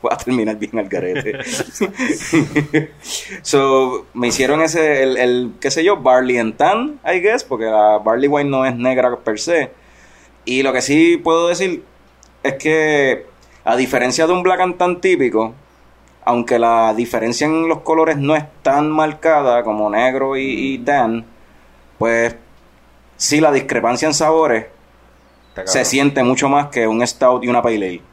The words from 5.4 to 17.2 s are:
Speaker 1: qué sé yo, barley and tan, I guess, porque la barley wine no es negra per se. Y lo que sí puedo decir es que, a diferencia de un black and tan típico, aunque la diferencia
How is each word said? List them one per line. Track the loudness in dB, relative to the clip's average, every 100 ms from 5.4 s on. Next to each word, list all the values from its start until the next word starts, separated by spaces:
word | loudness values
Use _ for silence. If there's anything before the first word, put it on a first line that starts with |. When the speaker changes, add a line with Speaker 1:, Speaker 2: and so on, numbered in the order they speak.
| -2 -6
Speaker 1:
qué | -4
sé | 0
yo, | 0 2
barley | 4 4 2 0
and | -2 0
tan, | 0 2 -4 -6
I | -4 0
guess, | 0 -2
porque | -4 -4 0
la | 4 4 4
barley | 2 2 2
wine | 2 0
no | 0
es | -2 0
negra | 0 2 0 0
per | -6 -6
se. | 0 0 -2 -10 -20 -20 -20 -20 -20 _
Y | -4 0
lo | 0
que | 0
sí | 2 4 4 4
puedo | 2 0 0
decir | -2 -4 -6 -12 _ _ _ -20 _
es | -8
que, | -4 0 0 2 2 2 0 -6 -20 -20 -8
a | -2 0
diferencia | 0 0 0 0 0
de |
un | 2
black | 0 0
and | -2 0
tan | -2 0
típico, | 0 2 2 0 -4 -8 _ _ _ _ _ _
aunque | -2 -2 0 2
la | 4 4 2
diferencia | 0 -2 -2